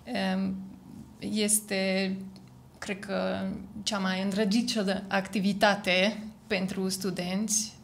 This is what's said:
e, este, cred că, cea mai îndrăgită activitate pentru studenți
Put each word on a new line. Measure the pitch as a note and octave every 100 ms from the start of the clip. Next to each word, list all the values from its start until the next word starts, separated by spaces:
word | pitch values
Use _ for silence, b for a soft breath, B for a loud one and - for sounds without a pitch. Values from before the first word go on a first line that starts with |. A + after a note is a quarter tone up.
e, | - A3+ F#3+ F#3+ F#3+ F#3+ F#3+ - - - - -
este, | G3+ G#3 G#3 G#3 - G3 F#3+ F#3+ F#3+ F#3+ F#3+ - - - - -
cred | - G3
că, | G3+ F#3+ F#3 F#3+ F#3+ G3 F#3+ G#3+
cea | G3 G3+
mai | F#3 F#3
îndrăgită | G3 F#3+ G#3+ A3+ A#3 A3 G3 F#3+ -
activitate | G3 F#3+ A3 F#3+ G3 G#3+ G3 G3 F3+ G3 A3 - - -
pentru | G3 F#3 - F#3+
studenți | F#3+ G3 F3+ F3 F#3+ G#3+ - - -